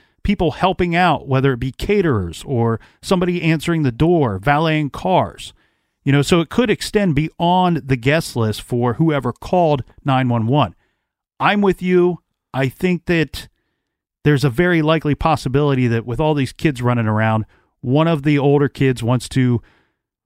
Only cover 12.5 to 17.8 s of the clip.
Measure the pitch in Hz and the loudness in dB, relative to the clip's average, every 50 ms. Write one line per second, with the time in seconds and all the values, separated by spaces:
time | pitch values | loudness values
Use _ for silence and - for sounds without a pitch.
12.5 | - 127 135 131 - - - 185 180 160 - - 175 165 156 - - - - - | -4 -2 -2 -2 -2 -2 -2 -2 -2 -2 -2 -2 0 0 0 -2 -6 -16 -16 -16
13.5 | _ _ _ _ _ _ _ _ _ _ _ _ _ _ - 147 147 131 131 139 | _ _ _ _ _ _ _ _ _ _ _ _ _ _ 0 2 2 2 2 0
14.5 | 113 143 175 180 175 165 151 151 160 160 - 151 139 - - 165 151 - - 135 | 0 2 0 2 2 2 2 2 0 0 0 -2 -2 0 0 0 0 0 -2 -2
15.5 | 123 139 147 143 139 127 127 120 117 113 104 117 117 110 156 151 151 143 131 117 | 0 0 2 2 0 2 2 0 0 -2 -2 -4 -4 -2 0 0 0 0 -2 -4
16.5 | - - - 160 135 120 123 120 120 120 113 110 107 107 110 110 110 110 107 - | -4 -2 -2 -2 -2 0 0 0 0 0 0 0 0 0 0 0 0 0 -2 -6
17.5 | _ _ _ _ _ _ | _ _ _ _ _ _